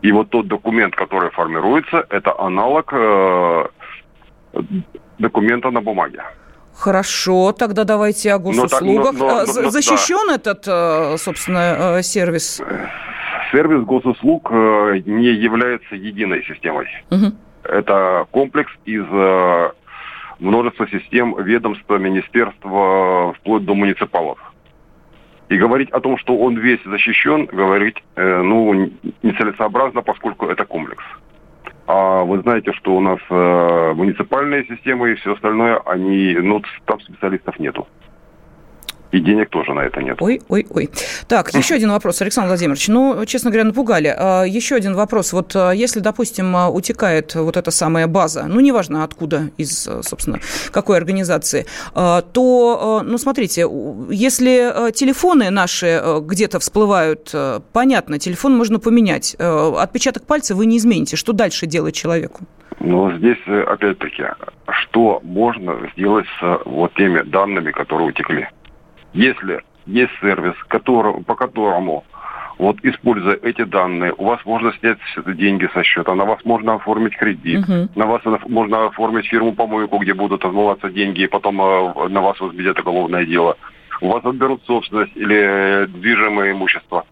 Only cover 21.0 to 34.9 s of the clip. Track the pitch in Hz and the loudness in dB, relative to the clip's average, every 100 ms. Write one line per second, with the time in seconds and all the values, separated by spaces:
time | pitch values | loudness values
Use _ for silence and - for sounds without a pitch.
21 | - 117 120 - 98 117 113 104 - 101 | -2 0 0 -2 0 0 0 -6 -2 0
22 | 95 95 - 117 113 - 98 98 95 95 | 0 -2 0 0 0 -4 -4 0 2 4
23 | 92 92 87 82 92 107 98 101 101 95 | 2 2 0 -4 -2 -2 2 2 2 0
24 | 104 87 78 - - _ _ _ _ _ | -2 -2 -4 -8 -16 _ _ _ _ _
25 | _ - - - - 98 113 127 135 127 | _ -20 -20 -20 -4 2 4 2 0 -2
26 | 131 131 - 120 123 117 120 117 95 101 | -2 -4 0 2 2 2 0 0 -2 -2
27 | 113 117 143 151 - 92 95 98 104 - | 0 0 2 0 -2 0 2 4 0 -4
28 | _ - 95 90 90 113 110 98 95 - | _ -2 0 2 2 4 4 2 0 -4
29 | - - 110 101 107 101 107 104 131 123 | -12 -2 -2 0 -4 -2 -2 0 0 -2
30 | 120 - 117 101 90 90 101 82 76 55 | -4 -4 -6 -6 -4 -4 -4 -6 -8 -12
31 | - - - - - - - - - 98 | -18 -20 -20 -20 -20 -20 -20 -18 0 2
32 | 95 95 90 98 107 117 101 - - 95 | 4 2 2 0 0 0 -2 -6 0 2
33 | 95 92 - 90 87 87 85 85 82 80 | 2 0 -2 2 4 4 4 2 2 2
34 | 95 - - 131 143 143 127 117 131 | 0 0 -2 -2 0 -2 -4 -8 -4